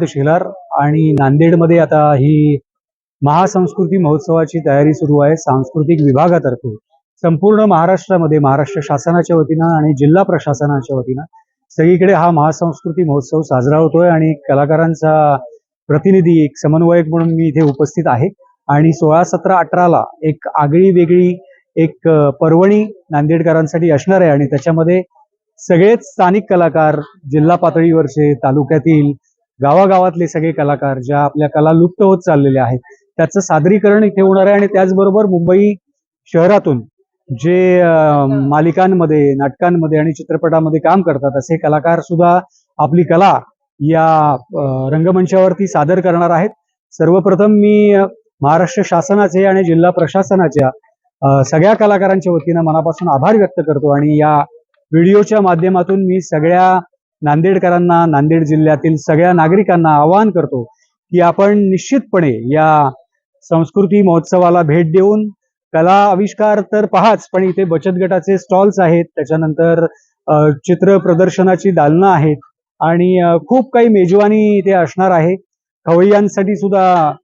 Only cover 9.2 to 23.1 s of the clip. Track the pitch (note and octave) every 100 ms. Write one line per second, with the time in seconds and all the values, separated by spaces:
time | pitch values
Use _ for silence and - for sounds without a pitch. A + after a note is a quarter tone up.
9.2 | E3 E3 D3+ D#3+ E3 D#3+ D3+ C#3 D3 E3+
10.2 | F#3+ F3 D3+ C3 D3 C#3+ C3 C3+ B2 C3
11.2 | D#3+ _ _ _ _ - D#3+ F3+ F#3 F#3
12.2 | E3+ E3 D3+ D#3 E3+ D3 F3 D#3+ E3+ C#3+
13.2 | C3+ D#3+ D#3 C3 B2+ D3+ D#3+ D#3+ F3 E3
14.2 | D#3+ D#3 - C#3 C#3+ D#3+ E3 D#3+ D#3 D#3
15.2 | D3+ C#3 A#2+ - _ _ - D3+ F#3+ F#3+
16.2 | E3+ E3 D3 - D3+ D#3 E3+ F3 D#3 E3
17.2 | E3 E3 E3 C#3+ D3+ C3+ D3 - D#3+ A#2+
18.2 | E3+ G3+ _ _ - C#3+ D#3+ D#3 D#3 D#3
19.2 | F3 F3+ F3+ F#3 E3 E3+ F3 D3 - -
20.2 | D#3 D3 - - D3 D#3+ F#3+ F3 E3 F3+
21.2 | F3+ F3+ - _ _ - D#3+ - E3 D#3
22.2 | C#3+ C3+ D#3+ D#3+ F#3+ G#3 G#3+ - _